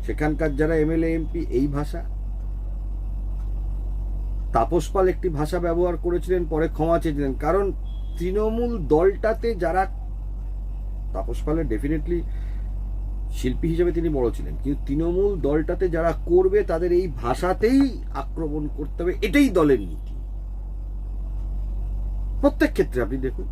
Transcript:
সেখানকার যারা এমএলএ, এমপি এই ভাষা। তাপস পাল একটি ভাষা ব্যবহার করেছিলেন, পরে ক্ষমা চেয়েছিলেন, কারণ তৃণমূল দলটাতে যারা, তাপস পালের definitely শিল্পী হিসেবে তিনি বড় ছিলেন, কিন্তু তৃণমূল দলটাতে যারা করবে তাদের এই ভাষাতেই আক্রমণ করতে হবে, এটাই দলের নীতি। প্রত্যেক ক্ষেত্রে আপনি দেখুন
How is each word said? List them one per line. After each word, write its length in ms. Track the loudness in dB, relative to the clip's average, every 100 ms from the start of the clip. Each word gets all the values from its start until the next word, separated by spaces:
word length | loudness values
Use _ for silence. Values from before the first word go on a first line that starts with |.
| -4
সেখানকার 500 | 0 0 2 0 2
যারা 200 | 2 4
এমএলএ, 380 | 4 2 2
এমপি 320 | 0 -2 -4 0
এই 160 | 0 2
ভাষা। 360 | 0 -2 -4 -6 -6 -4 -4 -4 -4 -4 -4 -4 -4 -4 -4 -4 -4 -4 -2 -2 -2 -4 -4 -4 -4 -4 -4 0
তাপস 360 | 0 2 2 0
পাল 200 | 2 2
একটি 200 | 2 -2
ভাষা 300 | 0 0 0
ব্যবহার 380 | 0 2 0 0
করেছিলেন, 480 | -2 -2 0 -2
পরে 240 | 0 0 0
ক্ষমা 300 | 0 2 2
চেয়েছিলেন, 360 | 2 0 -2
কারণ 380 | 0 0 2 0 -2 -6 -6 -6 -4
তৃণমূল 680 | -2 0 0 0 0 -2 4
দলটাতে 680 | 6 6 4 0 0 0
যারা, 320 | 0 2 2 0 -2 -6 -6 -6 -6 -6 -6 -6 -6 -6 -6 -4
তাপস 300 | -4 -4 -2
পালের 240 | 0 0 0
definitely 540 | 0 0 0 0 -2 -2 -4 -4 -4 -4 -4 -4 -4 -4 -4 -4
শিল্পী 360 | -2 -2 0 0
হিসেবে 240 | 2 2
তিনি 160 | 2 0
বড় 220 | 2 2
ছিলেন, 240 | 0 -4 -4
কিন্তু 220 | -2 -2 0
তৃণমূল 540 | 0 2 2 2 2
দলটাতে 480 | 2 2 0 0 0
যারা 240 | 2 2 0 4
করবে 360 | 6 6 4
তাদের 300 | 2 0 4
এই 160 | 2 2
ভাষাতেই 960 | -2 -2 0 2 4 6 6 4 0 -6
আক্রমণ 540 | -6 -6 -4 -2 -2 -4 -4
করতে 260 | -6 -2
হবে, 120 | -2 0
এটাই 260 | 2 4 6
দলের 320 | 6 6 4
নীতি। 340 | 2 -6 -8 -8 -6 -6 -6 -8 -8 -6 -6 -6 -6 -6 -4 -4 -4 -2 -2 -2 -2 -2 -2 -2 -2 2
প্রত্যেক 320 | 2 4 0
ক্ষেত্রে 300 | 2 0 0
আপনি 140 | -2 -2
দেখুন 280 | -4 -4 -6